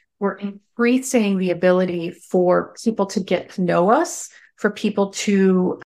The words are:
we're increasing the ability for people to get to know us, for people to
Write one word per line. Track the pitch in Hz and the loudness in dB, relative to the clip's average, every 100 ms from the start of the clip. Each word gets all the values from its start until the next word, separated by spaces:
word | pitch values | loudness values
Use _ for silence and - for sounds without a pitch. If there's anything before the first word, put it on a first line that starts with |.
| _ - | _ -8
we're | 196 - | -6 -6
increasing | 202 202 _ - 240 262 262 254 202 190 | -10 -12 _ -2 0 0 0 0 0 0
the | 185 | 0
ability | 170 180 180 185 175 170 | 0 2 2 0 -2 -8
for | - - 185 180 175 175 - | -10 -4 0 2 2 0 -6
people | 226 220 196 | -4 -2 -2
to | 202 | -4
get | 185 196 - | -2 -4 -4
to | - | -4
know | 175 170 180 | -2 2 2
us, | 269 349 - - - _ _ | 2 0 -6 -14 -18 _ _
for | 208 | -4
people | 208 214 202 196 | -2 -4 -2 -4
to | - - 196 190 185 180 - - _ | -4 0 2 4 2 0 -4 -12 _